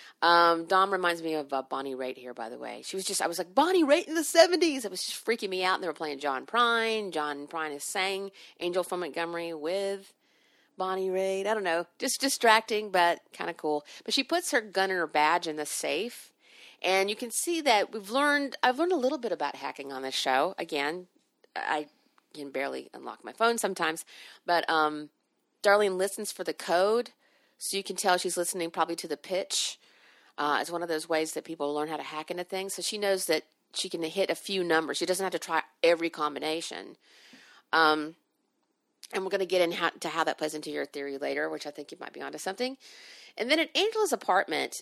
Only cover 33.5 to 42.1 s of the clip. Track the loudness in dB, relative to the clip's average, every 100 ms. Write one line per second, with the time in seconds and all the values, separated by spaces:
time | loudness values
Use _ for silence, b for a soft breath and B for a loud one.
33.5 | _ _ -8 -6 -4 -2 0 0 -2 -4
34.5 | -2 2 2 2 -2 0 0 -2 -4 -2
35.5 | -2 -4 _ 4 4 2 -2 -4 -2 -4
36.5 | -4 -6 -10 -14 -18 B B B B B
37.5 | B B 6 6 6 0 -10 _ _ _
38.5 | _ _ _ _ _ -8 -6 -2 -2 2
39.5 | 4 4 2 -2 -2 -4 -2 0 0 -4
40.5 | -6 -6 -6 -6 -6 -8 -6 -4 -2 -4
41.5 | -6 -10 -12 -14 -12 -14